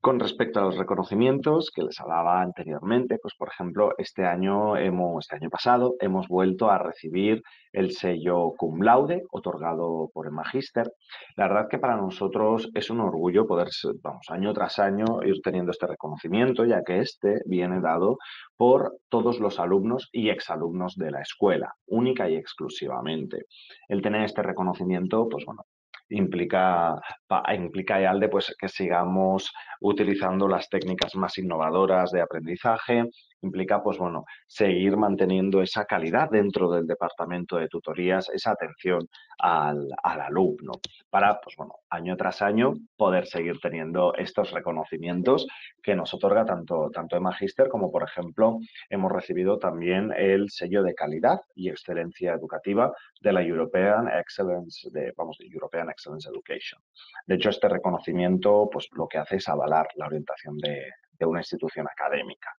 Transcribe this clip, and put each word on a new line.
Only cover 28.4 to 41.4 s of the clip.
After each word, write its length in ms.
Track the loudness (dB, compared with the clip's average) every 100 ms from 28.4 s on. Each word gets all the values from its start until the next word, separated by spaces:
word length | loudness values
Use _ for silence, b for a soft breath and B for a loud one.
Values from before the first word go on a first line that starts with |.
| -2 -6
que 80 | -8
sigamos 840 | -4 0 2 2 2 4 2 -2 B B B 0
utilizando 640 | 2 2 2 0 2 2
las 220 | 2 0
técnicas 440 | -4 -2 -2 -2 -2
más 220 | -4 -2
innovadoras 720 | -4 -2 0 4 4 4 2
de 100 | 0
aprendizaje, 840 | 0 -2 -6 -2 0 0 2 2 0 b b b
implica, 420 | -8 -4 0 2
pues, 140 | 2 -2
bueno, 260 | -4 -4 -10 B B
seguir 480 | 0 2 4 4 4
manteniendo 640 | 2 2 2 2 4 2
esa 220 | 2 -2
calidad 460 | -2 -2 0 0 2
dentro 400 | 4 2 2 2
del 160 | 2 0
departamento 680 | -2 -4 -4 -6 -6 -4 -4
de 100 | -4
tutorías, 600 | -6 -8 -4 0 0 0
esa 220 | -4 -2
atención 500 | -2 -4 -6 0 0 -2 B B B
al, 520 | 2 2 2 -2 -4 -4
al 200 | -2 -2
alumno, 500 | -4 2 2 2 -8 -12 -12 B _
para, 320 | 4 4 2